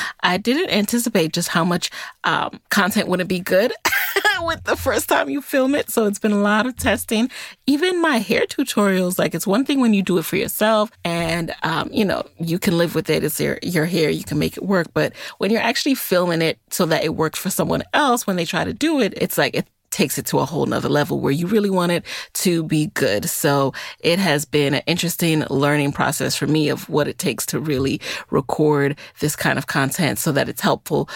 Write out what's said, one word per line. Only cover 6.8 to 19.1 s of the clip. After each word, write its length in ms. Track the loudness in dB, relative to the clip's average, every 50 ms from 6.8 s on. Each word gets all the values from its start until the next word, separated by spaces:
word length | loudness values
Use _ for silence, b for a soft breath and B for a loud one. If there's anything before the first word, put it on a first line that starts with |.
| 0 2 2 0 0 -2 0 0 0 0 B B B B B B _ 0
Even 340 | 2 2 2 2 2 2
my 160 | 2 2 2 2
hair 300 | 0 0 0 0 0 0
tutorials, 720 | -2 -4 -4 -2 0 2 2 4 4 2 2 0 0 0
like, 160 | 0 0 -2
it's 100 | -2 0
one 180 | 0 2 2 2
thing 160 | 2 2 2
when 140 | 4 4 4
you 80 | 4
do 160 | 4 2 2 0
it 80 | 0
for 120 | 0 -2 -2
yourself 520 | -2 -2 -2 0 2 2 4 2 2 0 -4 _ -6
and, 480 | -4 -2 -2 -2 -2 -2 -2 -4 -4 -6 -4
um, 280 | -4 -2 -2 -2 -4 -2 0
you 100 | 0 2
know, 200 | 2 0 -2 -4 -6 _ -8
you 180 | -4 -2 -2 0
can 220 | 2 2 4 4
live 160 | 2 2 0
with 160 | -2 0 0
it. 120 | 0 0 0
It's 160 | -2 -2 -2
your, 200 | -2 -2 -2 -4
your 240 | -4 -2 0 0 0
hair, 240 | 0 2 2 2 2
you 140 | 0 -2 -4
can 160 | -4 -2 -2
make 180 | 0 -2 -2 -4
it 60 | -2
work. 240 | 0 0 0 0 0
But 220 | 0 0 0 0 B B B B B B
when 140 | 0 0
you're 100 | 2 2
actually 320 | 2 0 0 0 0 0 0
filming 480 | 0 0 0 2 2 2 2 2 2
it 160 | 0 0 -2 -4 _ -6
so 160 | -2 0 0 2
that 160 | 2 2 0
it 100 | 0 0
works 240 | 0 -2 -2 -2 -4
for 140 | -6 -4
someone 320 | -2 -2 0 0 0 -2 -2 0 0
else, 320 | 2 2 2 2 0 -2
when 120 | -2 -2 -2
they 80 | -2
try 180 | -2 -2 -2 -2
to 100 | -4 -4
do 260 | -2 -2 0 2 2
it, 120 | 0 0